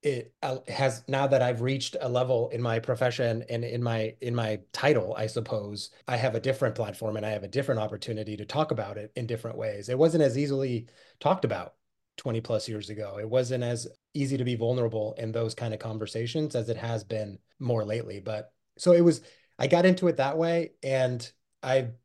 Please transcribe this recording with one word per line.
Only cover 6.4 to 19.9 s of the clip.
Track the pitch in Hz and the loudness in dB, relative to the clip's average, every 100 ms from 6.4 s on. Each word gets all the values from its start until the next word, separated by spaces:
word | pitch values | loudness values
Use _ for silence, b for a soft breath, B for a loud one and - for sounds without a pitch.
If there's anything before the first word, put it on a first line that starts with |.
different | 123 131 127 117 | -2 0 0 -2
platform | 107 98 113 107 | -6 -4 -6 -4
and | 107 | -4
I | |
have | 107 | -4
a | 98 | -4
different | 131 135 117 | -4 0 -2
opportunity | 107 107 - 107 104 104 | -2 -6 -8 -6 -6 -8
to | |
talk | 104 143 156 | -6 -2 0
about | 113 101 104 | -2 -4 -8
it | 107 - | -10 -8
in | 117 | -6
different | 113 117 117 | -6 -6 -6
ways. | 110 101 101 | -6 -6 -4
It | 127 | 4
wasn't | 156 165 | 4 6
as | 143 127 | 4 4
easily | 143 135 135 120 117 b b b | 0 0 -2 -4 -6 b b b
talked | 147 185 | 0 2
about | 131 101 87 _ _ _ _ - | 0 -2 -8 _ _ _ _ -10
twenty | 131 113 | -6 -6
plus | 113 110 - | -2 -2 -2
years | 107 104 | -8 -10
ago. | 107 104 98 | -10 -10 -8
It | 110 | 0
wasn't | 127 123 127 | 0 2 -2
as | 120 120 120 - _ | -2 -4 -6 -14 _
easy | 151 135 131 | -4 -2 0
to | |
be | 123 | 0
vulnerable | 120 117 127 117 110 107 - | 0 0 2 0 0 -4 -4
in | 110 | -4
those | 113 113 | -2 -2
kind | - 117 | -4 -6
of | 107 | -6
conversations | 117 107 107 113 120 160 151 | -6 -8 -6 -6 -4 -2 -2
as | 123 113 | -2 -4
it | 117 | -4
has | 117 113 | -4 -6
been | 101 110 104 95 _ _ | -4 -6 -6 -10 _ _
more | 127 117 | -2 0
lately. | 104 113 113 101 | 0 -4 -4 -10
But | 101 107 - _ _ _ | -8 -8 -8 _ _ _
so | - | 6
it | 175 | 10
was, | 170 156 B B B B | 8 6 B B B B
I | 135 | 4
got | 170 | 6
into | 180 | 8